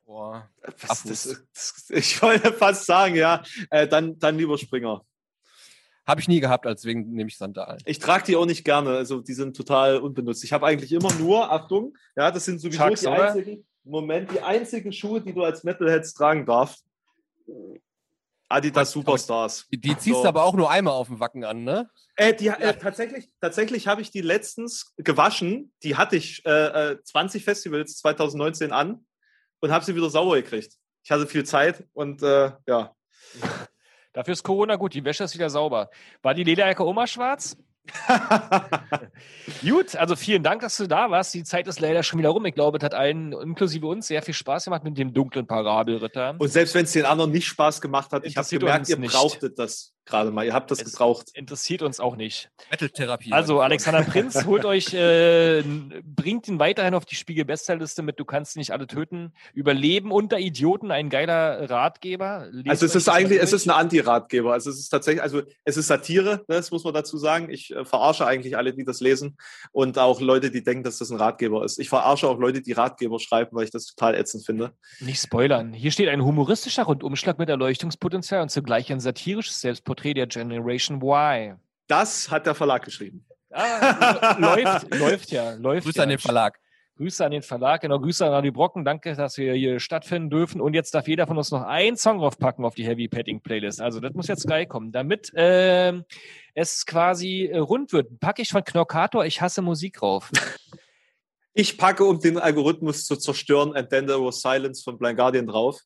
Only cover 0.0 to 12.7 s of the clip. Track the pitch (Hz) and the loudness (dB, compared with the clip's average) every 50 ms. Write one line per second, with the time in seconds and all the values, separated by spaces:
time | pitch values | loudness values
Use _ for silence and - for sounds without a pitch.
0 | _ 113 107 107 107 107 110 113 110 107 _ _ - - - _ - - 110 - | _ _ -14 -14 -12 -12 -12 -14 -16 _ _ _ -20 -20 -18 _ -6 -6 -6 -6
1 | - 110 110 - - 101 - - _ _ _ - - - - - - - - 160 | -6 -10 -10 -8 -8 -10 -12 -14 _ _ _ -14 -14 -12 -14 -14 -14 -4 -2 -2
2 | - - - - - 226 226 208 - 226 220 220 214 196 196 196 - - 175 185 | 0 0 0 2 4 6 6 6 4 2 2 4 4 4 4 2 2 4 4 6
3 | 196 190 170 160 156 165 170 165 - - - 240 196 - 151 151 151 147 151 156 | 6 4 4 4 4 4 2 2 -2 -12 -14 -14 -8 0 2 2 2 4 2 2
4 | 160 165 160 160 - 156 156 156 165 151 147 143 143 - - 127 117 113 107 98 | 2 0 -6 0 0 0 2 2 0 0 -2 -4 -4 -6 -6 -4 -4 -4 -6 -6
5 | _ _ _ _ _ _ _ _ _ _ _ _ - - _ _ _ _ _ _ | _ _ _ _ _ _ _ _ _ _ _ _ -20 -20 _ _ _ _ _ _
6 | _ - 147 156 - - 175 165 135 127 127 123 - 120 110 - - 113 117 117 | _ 0 0 0 2 2 2 4 4 4 2 2 2 -4 -6 -6 -6 -6 -6 -6
7 | 107 113 117 113 107 107 - - 98 98 98 95 90 - - - - 151 151 - | -6 -6 -6 -6 -6 -6 -8 -10 -12 -10 -10 -10 -12 -12 -14 -12 -8 -8 -8 -4
8 | - - 175 196 - - 185 165 175 175 165 160 160 156 143 147 143 135 127 131 | 2 2 2 2 4 2 2 2 2 2 -2 -2 0 2 2 2 2 0 -2 -2
9 | 131 123 135 127 113 - 131 127 139 135 131 - 143 - 147 135 135 135 135 135 | -2 -4 -6 -8 -8 -10 -8 -8 -8 -8 -8 -10 -4 0 2 4 4 4 4 2
10 | 127 143 135 131 123 120 117 - - - 147 147 147 156 156 143 135 131 156 170 | 0 -4 -6 -6 -6 -6 -6 -6 -6 -4 -2 2 2 2 2 2 -2 -2 -2 0
11 | 180 190 175 160 160 170 202 226 226 - 156 160 160 - 190 202 226 277 311 _ | 0 0 0 0 2 4 4 4 4 2 0 -2 -2 -2 -2 -2 -2 -4 -12 _
12 | _ _ _ 135 143 165 180 180 - - 180 170 151 - | _ _ _ 2 2 2 2 0 -6 -6 -6 -6 -6 -6